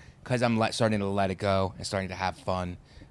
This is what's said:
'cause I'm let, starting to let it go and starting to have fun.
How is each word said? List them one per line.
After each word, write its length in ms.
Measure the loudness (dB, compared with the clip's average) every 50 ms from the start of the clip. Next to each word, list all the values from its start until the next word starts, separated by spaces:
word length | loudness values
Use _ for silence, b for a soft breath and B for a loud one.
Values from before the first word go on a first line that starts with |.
| b b b b -4
'cause 160 | -2 0 2
I'm 140 | 2 2 4 4
let, 140 | 2 2
starting 280 | 2 2 2 2 4 2
to 60 | 0
let 240 | 0 2 2 0 0
it 60 | 0
go 380 | 0 0 2 2 2 2 0 -4
and 100 | -8 -6
starting 220 | -4 -2 -2 -2 -4
to 60 | -4
have 240 | -4 -4 -4 -4 -4
fun. 400 | -4 -2 -2 -2 -2 -4 -8 -10 b b b b b b